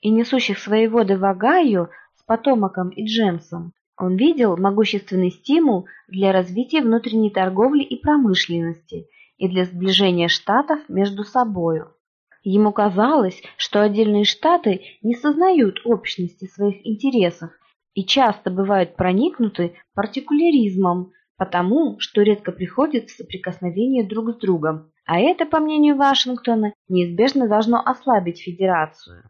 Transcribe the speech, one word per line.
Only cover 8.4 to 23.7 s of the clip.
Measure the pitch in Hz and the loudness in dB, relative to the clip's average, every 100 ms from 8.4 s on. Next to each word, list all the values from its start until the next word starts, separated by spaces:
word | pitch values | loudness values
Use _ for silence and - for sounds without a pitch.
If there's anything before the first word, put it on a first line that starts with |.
| - 170 165 165 _ 170 - _ _ _ | -2 -4 -4 -8 _ -18 -18 _ _ _
и | 190 | -2
для | 185 180 | -2 -2
сближения | 180 185 190 196 175 170 | -4 -2 2 2 2 0
штатов | - - 220 285 302 - | -2 0 0 0 -4 -4
между | 185 202 196 | -2 -2 -4
собою. | 208 262 240 185 165 160 - _ _ _ _ _ | -4 -2 -2 -2 -2 -4 -8 _ _ _ _ _
Ему | 202 196 208 | -2 2 2
казалось, | 208 208 185 233 302 190 - - - | 2 0 2 2 2 0 -4 -20 -10
что | - 208 | -4 0
отдельные | 208 208 214 208 208 | 2 2 2 2 0
штаты | - 311 349 233 185 - - | 0 0 2 0 -2 -6 -8
не | 214 240 | -4 -2
сознают | 294 294 370 349 214 190 233 | -2 2 2 4 2 0 -2
общности | 233 - - 175 _ 190 | -2 -2 -8 -8 _ -20
своих | - 202 196 233 | -4 -4 -4 -8
интересов | 214 269 247 180 170 165 _ _ _ _ | -4 0 2 0 -2 -18 _ _ _ _
и | - | -8
часто | 190 277 247 - - | -2 2 2 0 -6
бывают | 185 196 202 175 - | -4 0 0 0 -2
проникнуты | 180 185 311 - 226 - 175 175 _ | 0 2 0 0 -4 -2 -6 -6 _
партикуляризмом, | - 208 269 - 294 339 294 208 185 185 180 180 _ _ _ | -8 -6 -8 -2 2 4 4 2 0 0 0 -6 _ _ _
потому | 190 180 180 269 294 202 | -4 -2 0 0 0 -4
что | - - | -4 2
редко | 202 208 202 | 2 2 -4
приходят | - 180 - 302 294 220 | -8 -8 -2 -2 -2 -6
в | - | -20
соприкосновение | - 185 - 170 180 | -16 -12 -12 -8 -8